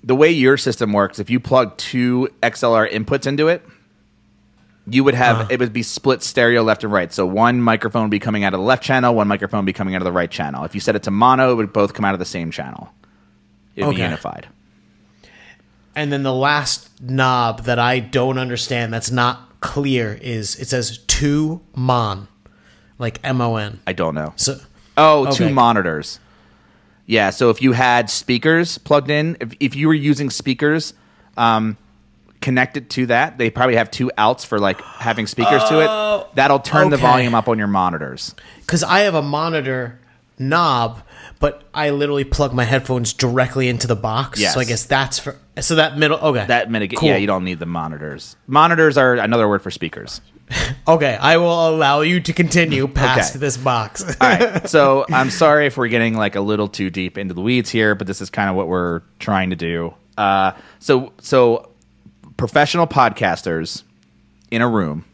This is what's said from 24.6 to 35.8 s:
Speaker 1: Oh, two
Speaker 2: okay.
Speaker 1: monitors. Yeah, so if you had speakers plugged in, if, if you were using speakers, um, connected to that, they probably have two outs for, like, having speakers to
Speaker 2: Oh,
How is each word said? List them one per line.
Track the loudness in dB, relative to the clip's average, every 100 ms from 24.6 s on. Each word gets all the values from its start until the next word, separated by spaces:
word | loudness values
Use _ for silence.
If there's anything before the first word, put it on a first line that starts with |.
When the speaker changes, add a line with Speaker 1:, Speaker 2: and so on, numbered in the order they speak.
| -14 _ _ 4
Speaker 1:
Oh, | 4 4 2
two | 0 2
Speaker 2:
okay. |
Speaker 1:
monitors. | 4 4 4 -2 -4 -8 -14 _ _ _ _ _ _ _ _ 0
Yeah, | 2 2
so | 2 2
if | 4
you | 2
had | 4 4 4 0
speakers | -6 -2 0 2 2 0 -6
plugged | 0 0 2
in, | -2 -2 -6
if, | -10 -4
if | -4 0
you | 2
were |
using | 2 2 0 -2
speakers, | -6 -6 -2 0 0 -4 -14 _ _ _ 0
um, | 2 2 0 -6 _ _ _ _ _ _
connected | -2 0 0 -4 -8
to | -4 0
that, | 2 0 -2
they | -4
probably | 0 2 2
have | 0
two | -2 -4 2
outs | 0 0 -4
for, | 0
like, | 0 -2
having | -10 -6 -4 -2 -4
speakers | -2 2 2 2
to |
Speaker 2:
Oh, | 2